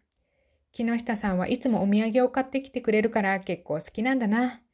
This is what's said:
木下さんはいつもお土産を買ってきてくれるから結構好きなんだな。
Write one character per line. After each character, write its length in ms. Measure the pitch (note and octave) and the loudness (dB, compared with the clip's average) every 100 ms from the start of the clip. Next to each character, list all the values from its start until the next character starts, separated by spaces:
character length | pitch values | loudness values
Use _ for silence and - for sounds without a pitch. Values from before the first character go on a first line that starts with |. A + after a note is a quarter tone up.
| _ _ _ _ _ _ _ | _ _ _ _ _ _ _
木 100 | - | -4
下 320 | A#3 A#3 A#3+ G#3+ | -2 -2 -2 -2
さ 160 | G#3 | 0
ん 60 | F#3 | 0
は 100 | F3+ | 0
い 120 | B3+ | 0
つ 100 | C4+ | 0
も 120 | G#3+ | 2
お 80 | G3 | 2
土 120 | G#3 A3 | 2 2
産 160 | A#3 B3+ | 2 2
を 40 | |
買 140 | B3+ | 0
っ 40 | C4 | -2
て 140 | C4+ | -4
き 80 | C4+ | -6
て 120 | - | -6
く 100 | A#3+ | 0
れ 100 | G#3+ | 2
る 80 | A3 | 2
か 120 | A3+ | 2
ら 180 | G3 G3 | 0 -2
結 240 | F#3+ F3 | -4 -8
構 120 | - - | -6 -6
好 40 | |
き 240 | - - | -6 -4
な 100 | A#3+ | -2
ん 60 | C4+ | 0
だ 80 | A3 | 2
な。 340 | A3 B3 - _ | 2 0 -4 _